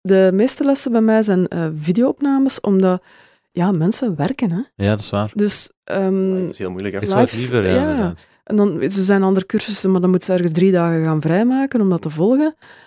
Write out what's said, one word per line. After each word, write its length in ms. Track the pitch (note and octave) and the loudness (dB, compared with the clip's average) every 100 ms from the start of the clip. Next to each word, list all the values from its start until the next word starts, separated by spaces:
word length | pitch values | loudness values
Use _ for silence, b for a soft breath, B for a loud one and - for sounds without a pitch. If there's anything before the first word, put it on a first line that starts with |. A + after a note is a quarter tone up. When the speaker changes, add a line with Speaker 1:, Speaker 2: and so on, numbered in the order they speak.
Speaker 1:
de 300 | F#3 F#3+ F#3+ | 2 4 4
meeste 300 | F#3 B3 - | 4 0 2
lessen 280 | C#4 C#4 - | 0 0 0
bij 80 | A3+ | 0
mij 220 | A3 A3 | 2 2
zijn, 260 | G#3+ F#3 F3+ | 2 0 0
eh, 180 | E3+ E3 D#3 | -2 -6 -6
videoopnames, 840 | D3+ F#3 B3+ D4 C#4+ C4+ C4+ - | -2 0 0 0 0 0 0 -2
omdat, 420 | - F#3+ F#3+ F#3 b b b b b | 0 2 2 0 b b b b b
ja, 240 | - F3+ | -2 0
mensen 440 | F#3 D#3+ - B3 D#3 | 0 0 0 -2 -2
werken, 340 | C#3+ C4+ G#3+ | -4 -2 -4
hè. 80 | E3 C4+ _ | -4 -8 _
Speaker 2:
Ja, 60 | G2+ | 0
dat 100 | G#2 | 0
is 100 | - | -2
waar. 200 | G2+ G#2 | -4 -4
Speaker 1:
Dus, 360 | G#3+ G#3 - - _ | -2 0 0 -2 _
ehm, 560 | - F#3+ F#3+ F#3+ F#3+ F#3+ | -8 -4 -2 -2 -2 -2
Speaker 3:
Dat 100 | F3+ | -4
is 80 | D#3 | -6
heel 120 | F2+ | -8
moeilijk, 240 | F#2 G2 | -6 -6
hè. 60 | F#2+ | -6
Speaker 2:
Ik 80 | G2+ | -2
zou 120 | G3 | 2
het 120 | A#3+ | 2
Speaker 1:
lives, 180 | A2+ B2 | 2 0
Speaker 2:
liever, 200 | B2 F#2+ | 0 2
ja, 100 | - | 0
Speaker 1:
ja. 80 | D4 | 0
Speaker 2:
inderdaad. 300 | D4 F#3 E2+ b b | -2 -2 -6 b b
Speaker 1:
En 120 | _ G#3+ | _ 0
dan, 340 | G3+ D#3+ D3+ | 0 0 -2
ze 120 | G3 | -2
zijn 200 | F#3+ G3 | 2 2
andere 240 | F#3+ F#3+ F#3 | 2 0 0
cursussen, 440 | G#3+ - G3+ F#3+ | -4 -2 -2 0
maar 100 | F#3 | 2
dan 100 | F3+ | 2
moeten 180 | F3+ - | 0 0
ze 60 | |
ergens 180 | F#3 F3 | -2 0
drie 200 | D#3+ F#3+ | 2 2
dagen 320 | F#3 E3+ E3 | 2 0 0
gaan 160 | D#3+ D#3 | 0 0
vrijmaken 600 | D#3 F3 A#3+ C4 C4+ B3 | 0 0 2 0 -2 0
om 80 | G3 | 0
dat 120 | F3 | 0
te 80 | D#3+ | -4
volgen. 440 | D3+ F#3 C4 D4+ D#4 B B | -2 0 2 0 -4 B B